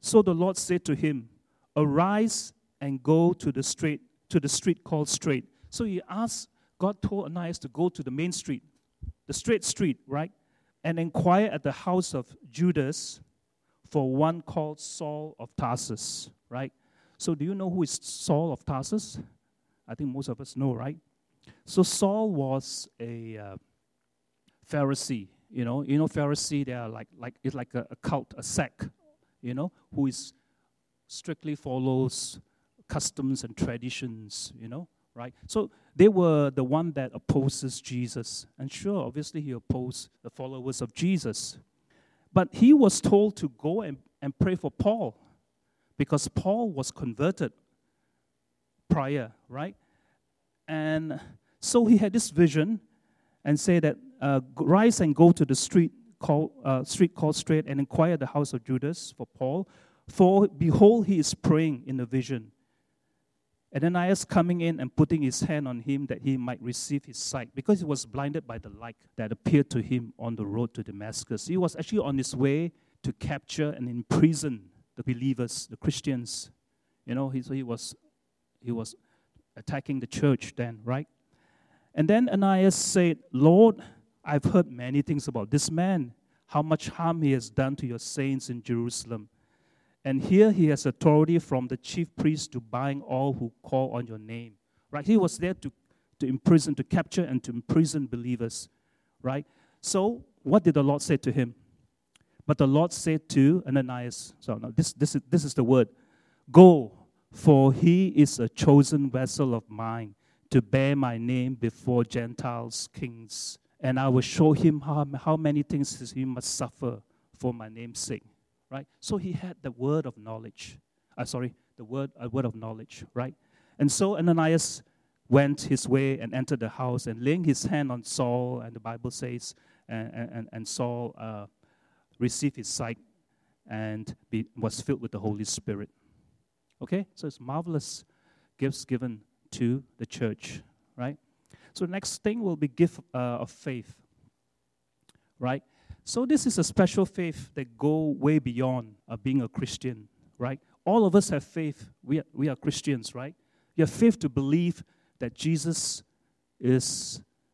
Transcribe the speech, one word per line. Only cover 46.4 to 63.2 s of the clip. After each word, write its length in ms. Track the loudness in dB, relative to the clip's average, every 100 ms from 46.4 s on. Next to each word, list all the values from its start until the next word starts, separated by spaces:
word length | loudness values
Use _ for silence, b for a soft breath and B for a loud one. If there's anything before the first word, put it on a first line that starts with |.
| 0 0 -2
was 180 | -4 -8
converted 640 | -8 -10 -2 -2 -2 -6 _ _ _ _ _ _ _ _ _ _ _ _ _ _
prior, 440 | 0 0 -4 -6 -12 _
right? 260 | -10 -10 -12 _ _ _ _ _ _ _ _ -10
And 520 | -6 -2 -2 -4 -10 B B _ _
so 260 | 0 2 8
he 100 | 6
had 160 | 6
this 180 | 0 -2
vision 500 | 4 4 6 0 -2 _ _ _ _ _ _
and 140 | 0 0
said 240 | 4 4
that, 140 | 4 -2 -10 -6
uh, 200 | 0 0 -2
"Rise 460 | -4 4 6 6 4
and 140 | 2
go 180 | 8 8
to 120 | 8
the 120 | 2 0
street 360 | 2 4 2 0 _ _
called, 340 | 0 0 0 -4
uh, 200 | -2 -2
street 300 | -2 2 2
called 200 | 2 -2 -2
Straight 300 | 0 0 0
and 140 | -4
inquire 360 | -4 2 2 2
the 100 | -2
house 260 | -2 -2
of 120 | -4
Judas 480 | -4 -4 -4 -8 -12 -16
for 100 | -18
Paul. 420 | _ -4 -4 -8 b b b b
For 380 | 4 6 6 4
behold, 600 | 2 0 8 8 6 2
he 120 | 0
is 160 | 0
praying 480 | -2 2 2 2 -2 -6
in 100 | -6
the 100 | -2
vision." 460 | -4 -4 -8 -10 _ _ _ _ _ _ _